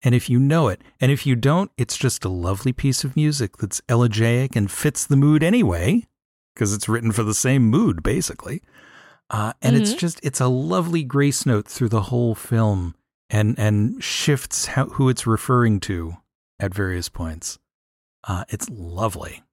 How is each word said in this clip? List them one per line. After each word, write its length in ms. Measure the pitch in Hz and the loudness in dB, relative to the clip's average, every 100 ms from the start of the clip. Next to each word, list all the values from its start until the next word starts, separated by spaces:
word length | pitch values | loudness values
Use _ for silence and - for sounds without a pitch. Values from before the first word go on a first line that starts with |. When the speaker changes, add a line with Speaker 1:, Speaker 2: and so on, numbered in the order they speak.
Speaker 1:
and 100 | 131 | 2
if 160 | 123 - | 2 2
you 100 | 123 | 4
know 280 | 139 160 127 | 4 4 2
it. 140 | 87 - _ | -2 -10 _
And 120 | 131 | 2
if 140 | 139 143 | 2 2
you 100 | 123 | 2
don't, 360 | 135 165 196 - | 2 2 0 -4
it's 180 | 120 - | -4 -2
just 280 | 131 - 98 | -2 -2 -4
a 40 | |
lovely 440 | 92 87 98 131 | -4 -2 -2 -2
piece 300 | 123 139 127 139 | -2 -2 -2 -2
of 100 | 151 | 0
music 420 | 151 143 107 - | 0 0 -4 -4
that's 240 | 101 - - | -8 -8 0
elegiac 680 | 120 120 104 113 120 131 117 | 2 2 2 2 2 0 -2
and 140 | 101 | -2
fits 360 | - 147 - - | -2 -2 -2 0
the 100 | 139 | 4
mood 260 | 143 151 | 6 4
anyway, 640 | 160 240 139 85 92 233 - _ _ _ _ - | 4 2 2 0 0 0 -2 _ _ _ _ -4
'cause 180 | 104 | -2
it's 160 | 104 - | -2 -2
written 220 | 117 113 | -2 0
for 120 | 107 | 0
the 100 | 107 | 0
same 300 | 104 127 135 | 0 2 4
mood, 400 | 113 139 220 82 | 4 4 2 0
basically. 580 | 92 131 - - - 156 - - - - - _ _ | -2 -2 -4 -8 -12 -12 -12 -20 -20 -20 -20 _ _
Uh, 240 | 107 107 - | -6 -4 -2
and 160 | - 226 | 2 4
it's 140 | 208 | 2
Speaker 2:
Mm-hmm. 80 | 294 | 0
Speaker 1:
just, 200 | 175 - | -4 -4
it's 180 | 147 - | -6 -2
a 60 | 127 | 0
lovely 560 | 127 156 185 170 170 | 0 0 -2 0 -2
grace 420 | 135 139 143 135 135 | -2 0 2 2 0
note 200 | 107 - | 0 -2
through 220 | - 117 | -4 0
the 140 | 110 | 0
whole 320 | 95 120 120 107 | 0 0 0 -2
film 600 | - 117 107 98 87 - _ _ _ | -2 0 2 0 -4 -8 _ _ _
and, 280 | 107 107 117 | 0 0 2
and 460 | 107 104 107 254 | 2 2 2 -2
shifts 640 | - - - 139 - - - | -6 -2 0 0 -2 -6 -4
how, 220 | - 135 | -2 -2
who 200 | - 131 | 2 2
it's 180 | 123 117 | 2 0
referring 540 | 110 - 123 117 101 | 0 2 2 4 2
to 360 | - 90 82 85 _ _ _ _ | -2 -6 -6 -12 _ _ _ _
at 140 | 98 | -6
various 340 | 95 95 90 - | -2 -4 -4 -6
points. 500 | - 82 80 - - _ _ _ _ _ _ - | -8 -10 -8 -12 -14 _ _ _ _ _ _ -8
Uh, 180 | 92 - | -6 -6
it's 200 | 107 - | -10 -10
lovely. 720 | 110 85 87 110 - - - _ | -12 -12 -4 -4 -4 -12 -16 _